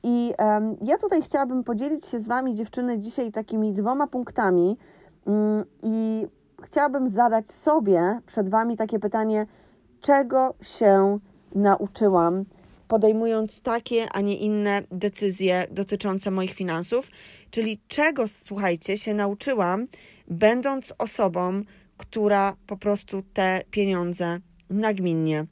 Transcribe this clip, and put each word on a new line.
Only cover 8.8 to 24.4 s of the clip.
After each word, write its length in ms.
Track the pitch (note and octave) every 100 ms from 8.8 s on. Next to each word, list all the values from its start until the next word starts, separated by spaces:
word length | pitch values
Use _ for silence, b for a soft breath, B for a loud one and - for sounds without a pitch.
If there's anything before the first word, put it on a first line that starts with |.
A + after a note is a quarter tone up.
| A3 A3
pytanie, 480 | G3+ A3+ A3 G#3+ G#3+ b b b b _
czego 540 | - C#4 B3+ C4 C4 -
się 560 | - - G#3+ G3 G3 G3+ - b b
nauczyłam, 920 | G3 G3+ G3 G3+ - G#3+ F#3 E3+ F#3 G3 b b b _
podejmując 720 | A3 G#3+ A3 A3+ A3 A3 -
takie, 440 | - A#3 - A#3 A3+
a 80 | -
nie 160 | G3+ G3+
inne 460 | G#3+ G#3 G#3 G3+ G3
decyzje 760 | F#3 G#3 G3+ G#3 F#3 F#3+ F3+ F#3
dotyczące 600 | - G3 G3+ G3+ F#3+ G3+
moich 240 | F#3+ F#3
finansów, 540 | - F#3 E3 F3 A#3 C4+ B B B B
czyli 300 | - A3 G#3+ _
czego, 400 | - D4+ D4 A3
słuchajcie, 680 | - - G3+ G3 E3+ - G#3
się 160 | A3
nauczyłam, 720 | G#3 G3+ G3+ - B3 F3 G#3 B3+ B B B B
będąc 680 | E3 G#3+ B3 C4+ C4+ - -
osobą, 640 | A3+ - G3+ F3 F3+ F#3+ G#3 b b _
która 560 | - A3 G#3 G3+ G3 G3 -
po 100 | G3
prostu 460 | G#3 G3+ - G3 F#3+
te 300 | - F#3+ F#3 -
pieniądze 680 | - G3 F#3 F3 F3 F3 F3